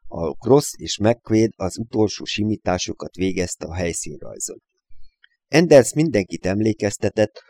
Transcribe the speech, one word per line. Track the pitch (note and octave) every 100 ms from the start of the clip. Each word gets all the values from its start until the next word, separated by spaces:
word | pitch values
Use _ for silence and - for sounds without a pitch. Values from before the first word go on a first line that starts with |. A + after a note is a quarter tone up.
| -
ahol | - D#2+ -
Cross | A#2 C#3 - -
és | E2 -
McQuaid | G#2 A#2 - A2 A2+ -
az | F#2+ F#2+
utolsó | A2+ A2 G#2 - -
simításokat | - G#2 G2+ F#2+ F2+ - - D2+ -
végezte | F#2 F2+ F2 - E2
a |
helyszínrajzon. | E2+ F2 - - C#2+ A1 G1+ - - _ _ _ - - _ _ _ _
Enders | D3+ F3 C#3 A#2
mindenkit | D3 D#3+ G#2+ F2+ E2+ F#2
emlékeztetett, | G2+ A2 G#2 G#2 - G#2 - G#2+ -